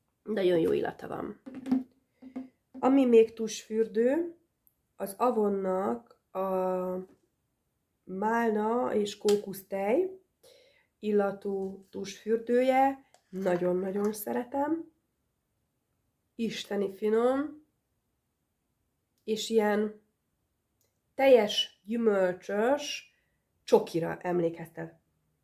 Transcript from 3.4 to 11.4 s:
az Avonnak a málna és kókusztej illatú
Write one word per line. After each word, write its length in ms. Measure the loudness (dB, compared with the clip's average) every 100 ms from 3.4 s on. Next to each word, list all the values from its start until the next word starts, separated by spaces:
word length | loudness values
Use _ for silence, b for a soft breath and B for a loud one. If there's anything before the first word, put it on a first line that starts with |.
| -8 -8 -6 -2 -2 2 2 2 -2 -10 _ _ _ _ _ -12
az 180 | -10 -2
Avonnak 1000 | 0 2 0 0 -2 -2 -2 -6 -10 _ _ -6
a 720 | -4 -2 -2 -4 -4 -8 -10 _ _ _ _ _ _ _ _ _
málna 880 | -12 -6 -2 0 2 2 0 0 0
és 240 | 0 -2 0
kókusztej 920 | 2 2 0 -12 -10 -4 0 0 0 -6 _ _ b b b b b _
illatú 880 | -2 0 0 -4